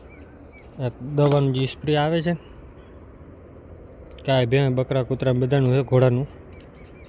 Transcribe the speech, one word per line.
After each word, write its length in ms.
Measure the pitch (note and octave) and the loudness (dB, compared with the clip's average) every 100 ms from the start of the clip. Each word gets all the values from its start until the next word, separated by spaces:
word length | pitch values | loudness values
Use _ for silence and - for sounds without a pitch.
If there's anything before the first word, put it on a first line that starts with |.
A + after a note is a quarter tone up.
| - - - - - - - - | -20 -20 -20 -20 -20 -20 -18 -8
આ 120 | B2+ - | -8 -6
દવાનું 520 | B2+ D3 D3 C#3+ C#3 | -6 2 4 4 2
જે 120 | C3 C3 | 0 -4
સ્પ્રે 300 | - C#3+ D3 | -4 -2 0
આવે 260 | D3+ E3+ | 0 0
છે, 120 | D#3+ E3+ - - - - - - - - - - - - - - - - - - - | -2 -4 -8 -20 -20 -20 -20 -20 -20 -20 -20 -20 -20 -20 -20 -20 -20 -20 -20 -10 0
ગાય, 180 | C3+ A#2+ | 2 4
ભેં, 300 | C3+ C#3 B2+ | 2 2 0
બકરા, 280 | B2+ C3+ | 0 -2
કૂતરા 300 | B2 C3 C3 | -2 -2 0
બધાનું 420 | B2 B2+ C#3 B2+ C3 | 0 2 2 2 2
છે, 80 | |
ઘોડાનું, 440 | B2 B2+ B2+ B2 C#3+ - - - - - - - | 2 4 4 2 -4 -10 -20 -20 -20 -20 -20 -20